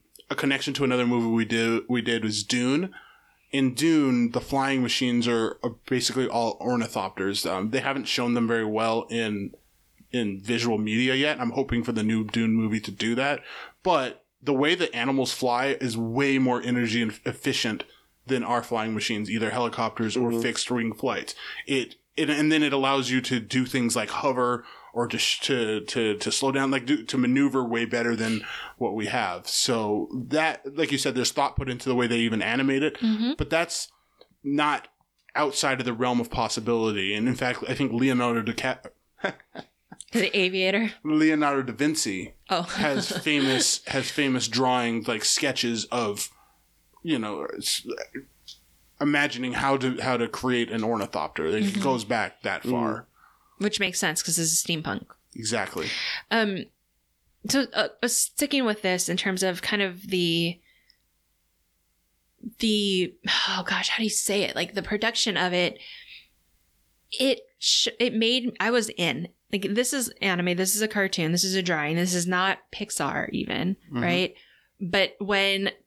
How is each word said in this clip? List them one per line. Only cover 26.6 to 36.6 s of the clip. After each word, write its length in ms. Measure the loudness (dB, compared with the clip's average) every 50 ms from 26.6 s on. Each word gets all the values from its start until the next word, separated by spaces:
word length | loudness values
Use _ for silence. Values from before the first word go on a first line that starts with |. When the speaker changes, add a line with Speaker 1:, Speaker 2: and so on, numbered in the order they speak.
| 2 2
Speaker 1:
like, 140 | 0 0 0
do, 180 | 0 0 0 0
to 140 | -2 0
maneuver 460 | 2 4 4 4 4 4 4 4 2 0
way 180 | 0 0 0 0
better 320 | 0 0 0 2 2 0
than 300 | 0 0 0 -2 -2 -4 -8 -10 -10 -12 -12 -6
what 160 | -4 -4 -2 -2
we 120 | -2 -4
have. 400 | -2 0 0 0 -2 -2 -6 -6 -4
So 580 | -2 0 0 2 0 0 0 0 0 0 -2 -4 -6 -8 -4 -2
that, 480 | 0 2 2 2 0 -2 -8 -6 -2
like 140 | -2 0 0
you 60 | 0 0
said, 160 | 0 0 0
there's 160 | 0 0 0
thought 240 | 0 0 0 0 -2
put 100 | -4 -6 -6
into 200 | -6 -4 -2 0
the 60 | 2
way 100 | 2 2
they 120 | 2 2 2
even 220 | 2 2 0 0 0
animate 400 | 0 0 2 2 2 4 4 2
it, 140 | 0 0 0
Speaker 3:
Mm-hmm. 320 | 0 0 2 2 0 -2 -2
Speaker 1:
but 120 | -2 -2 0
that's 420 | 0 0 0 0 -4 -8 -8 -10 _ _ _ _ _ -20 -20 _ _ _ -4
not 440 | -2 0 2 2 2 0 -2 -4 -10 _ _ _ _ _ _ _ -6 -2
outside 440 | 0 0 0 2 0 2 2 2 0
of 40 | 0
the 80 | -2 -2
realm 280 | 0 0 2 2 2
of 80 | 0 0
possibility. 840 | -2 -2 -2 0 -2 -2